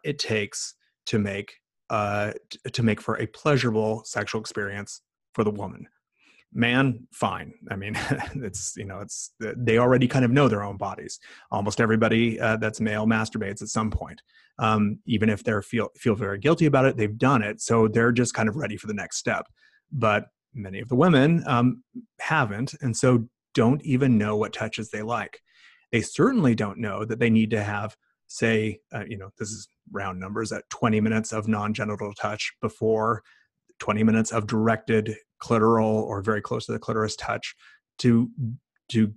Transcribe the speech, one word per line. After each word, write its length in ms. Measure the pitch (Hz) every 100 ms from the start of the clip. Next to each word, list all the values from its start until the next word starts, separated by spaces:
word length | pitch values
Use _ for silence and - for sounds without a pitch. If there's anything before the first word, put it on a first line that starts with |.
it 160 | 151 143
takes 560 | - 110 104 - - - _ _ -
to 100 | 113
make, 380 | 101 98 101 - _ _ -
uh, 440 | 113 104 104 104 - -
t-, 80 | - 131
to 140 | -
make 180 | 113 104
for 160 | - 110
a 80 | 113
pleasurable 800 | - 156 139 123 110 110 110 -
sexual 340 | 113 104 113
experience 600 | 110 - 101 101 104 - _ _ _
for 100 | -
the 60 | 107
woman. 380 | 104 101 - - _ _ _ _ _ _
Man, 560 | - 120 127 135 117 -
fine. 420 | - 107 92 90 - -
I 40 | 101
mean, 200 | 101 110
<laughs> 400 | - 139 - 139
it's, 380 | 110 92 - -
you 100 | 98
know, 140 | 95
it's, 340 | 104 - - -
they 380 | 107 120 117 113
already 300 | 123 127 123
kind 180 | 135 123
of 60 |
know 160 | 131 123
their 160 | 104
own 140 | 101 95
bodies. 420 | 98 - - - - - -
Almost 280 | 101 101 101
everybody, 600 | 113 113 113 113 117 110
uh, 180 | 117 113
that's 240 | 110 -
male 240 | 107 107 110
masturbates 560 | 113 110 113 98 101
at 80 | 107
some 200 | 113 110
point. 320 | - 80 78 _ _ _ -
Um, 420 | 110 107 104 - -
even 240 | 107 110
if 140 | 104
they're 180 | - 104
feel, 280 | - 117 98 -
feel 200 | 123 104
very 240 | 98 98
guilty 260 | 139 165 160
about 200 | 139 131
it, 120 | -
they've 200 | 107 110
done 240 | 127 131
it. 200 | 104 110
So 260 | - 117 110
they're 240 | 110 120
just 220 | 120 120
kind 160 | - 110
of 60 | 131
ready 220 | 113 98
for 100 | 107
the 60 |
next 240 | 104 92 -
step. 300 | - 95 - _ _ _ _
But 340 | 143 113 104 - _ _
many 260 | - 98 98
of 100 | 113
the 60 | 127
women, 480 | 180 143 143 170 -
um, 360 | 123 123 123 _ 123 - -
haven't, 560 | - 156 117 101 135 -
and 140 | 131 110
so 320 | 131 123 113 _ _
don't 300 | - 117 147
even 340 | 156 127 135 113
know 180 | 107 107
what 180 | 104
touches 360 | - 110 - 107
they 120 | 107
like. 400 | 107 117 101 - _ _ - _ _
They 100 | 113
certainly 520 | 101 - 208 254 139
don't 240 | 110 104 98
know 260 | 110 98 110
that 140 | 113
they 120 | 120
need 180 | 110 110
to 120 | 113
have, 320 | 104 104 104 - _ _ -
say, 520 | - 113 110 110 104 _
uh, 120 | 113 95
you 100 | 101
know, 120 | 98 -
this 100 | 107
is 180 | 107 - _ -
round 280 | 104 98 92
numbers, 320 | 95 107 110
at 180 | 107 -
twenty 320 | - 120 110
minutes 320 | 107 110 110
of 140 | 110 110
non-genital 680 | 107 104 107 107 104 104
touch 400 | 101 104 104 - -
before, 600 | 110 - 110 110 110 110 - _ _ _ _ -
twenty 240 | - 107
minutes 280 | 113 110 110
of 140 | 113 104
directed 680 | 110 113 110 - 110 107 107 _ -
clitoral 640 | - 113 110 113 110 110
or 180 | - 101
very 200 | 98 104
close 260 | - 120 -
to 40 |
the 60 | 113
clitoris 380 | - 110 107 -
touch 400 | - 113 - - - _ _ -
to, 320 | 123 117 123 - 113 127 _ _ -
to 220 | 113 107